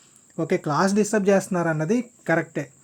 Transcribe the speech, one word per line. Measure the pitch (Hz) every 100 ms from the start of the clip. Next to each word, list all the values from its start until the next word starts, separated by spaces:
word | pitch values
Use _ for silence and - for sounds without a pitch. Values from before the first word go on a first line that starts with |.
| _ _ _ -
ఓకే, | 160 185
క్లాస్ | 160 143 190
డిస్టర్బ్ | 202 208 220 196
చేస్తున్నారు | 196 - 180 170
అన్నది | 156 156 240 - _ -
కరెక్టే, | 165 160 156 139 _